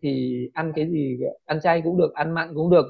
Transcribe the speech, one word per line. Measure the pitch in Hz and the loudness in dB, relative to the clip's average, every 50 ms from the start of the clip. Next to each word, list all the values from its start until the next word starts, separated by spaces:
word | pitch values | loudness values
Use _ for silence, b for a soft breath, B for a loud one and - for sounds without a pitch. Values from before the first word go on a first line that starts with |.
| - | -4
thì | 143 139 131 127 127 123 120 123 127 - | -2 -2 -2 -2 -2 -4 -4 -6 -6 -6
ăn | 160 160 160 151 | -6 -6 -4 -4
cái | 156 156 165 | -4 -2 -2
gì, | 175 156 143 131 127 123 131 139 - - _ | -2 -2 -2 -2 -4 -4 -4 -6 -6 -8 _
ăn | - 151 156 - | -6 -4 -2 2
chay | 180 170 170 160 | 2 2 2 0
cũng | 165 180 180 | 0 2 2
được, | 165 151 - | 2 2 0
ăn | 151 151 160 165 | -2 -4 -2 -2
mặn | 170 165 170 160 | -4 -6 -4 -4
cũng | 147 160 175 | -2 4 6
được, | 180 170 147 | 6 6 6